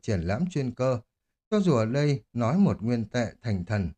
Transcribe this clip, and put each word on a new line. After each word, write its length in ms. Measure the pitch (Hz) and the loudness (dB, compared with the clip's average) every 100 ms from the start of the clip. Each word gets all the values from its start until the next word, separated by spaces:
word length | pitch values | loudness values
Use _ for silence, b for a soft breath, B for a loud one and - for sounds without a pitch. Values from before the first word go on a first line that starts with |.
triển 180 | - 98 | -2 -2
lãm 240 | 82 107 175 | 0 -2 -2
chuyên 240 | 151 127 | -4 -4
cơ. 260 | 120 127 120 - _ _ _ _ | -2 -2 -2 -6 _ _ _ _
Cho 100 | 214 | 0
dù 120 | 180 | 4
ở 140 | 127 110 | 2 2
đây 360 | 135 147 135 - | 0 0 0 -4
nói 260 | 120 117 175 | -2 0 4
một 240 | 196 104 | 2 2
nguyên 220 | 110 120 | 0 -2
tệ 280 | 107 123 110 - | -2 -4 -4 -6
thành 220 | 117 98 | -4 -4
thần, 260 | 87 107 85 | -2 -2 -2